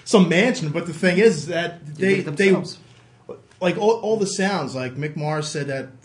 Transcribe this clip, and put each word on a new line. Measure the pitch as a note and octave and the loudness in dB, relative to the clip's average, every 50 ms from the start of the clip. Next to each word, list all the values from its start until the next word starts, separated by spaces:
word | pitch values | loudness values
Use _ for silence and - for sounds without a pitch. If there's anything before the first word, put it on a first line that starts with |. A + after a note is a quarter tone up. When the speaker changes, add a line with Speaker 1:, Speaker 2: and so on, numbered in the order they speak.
| - | -2
Speaker 1:
some | - - G#3 F3+ E3 | 4 6 6 6 6
mansion. | D#3+ F3 A3 B3+ A#3 - D#3+ D3+ | 6 4 4 4 2 0 -4 -4
But | D3 E3+ E3+ | -4 -4 -6
the | F3 D3+ | -6 -6
thing | - - F3+ F3 F3+ | -2 0 2 2 4
is | A3 A3 F3+ D3 C3 | 4 4 4 2 -2
that | E3 F#3 E3 E3+ F3 E3+ - D3 | -6 -6 -4 -4 -6 -8 -12 -16
Speaker 2:
They | D3 D3+ | -16 -8
Speaker 1:
they, | - F#3 F#3+ D3 | -2 0 2 2
Speaker 2:
did | C#3+ - D#3 | 2 0 -4
it | D3 | -2
Speaker 1:
they, | D3 G3 G3 | 2 4 4
Speaker 2:
themselves. | F#3 D#3+ - - - - - - - - _ _ _ _ _ - - - - _ _ _ | 4 2 2 -4 -12 -16 -20 -20 -20 -20 _ _ _ _ _ -20 -20 -20 -20 _ _ _
Speaker 1:
like, | F#3 F3 E3+ G#3+ | -2 -2 -2 0
all, | G#3 G#3+ A3+ A3+ | 0 0 0 0
all | G3+ G#3 A3 G#3 | 0 -2 -2 -2
the | G3 | -2
sounds. | F#3+ - - F#3+ G3+ G3+ F3 D3 A#2+ B2 | -4 -2 -2 -2 0 0 -2 -4 -6 -6
Like, | C3 B2+ B2+ B2+ | -6 -8 -8 -6
Mick | C#3+ D3 D3+ D3+ | -6 -8 -6 -6
Mars | D3+ D3+ D3+ D3+ D3+ D3+ - | -6 -4 -4 -4 -4 -4 -6
said | - D3+ C#3+ C#3 | -6 -6 -6 -6
that, | C3+ C3+ A#2+ A#2+ - - | -6 -8 -8 -12 -16 -20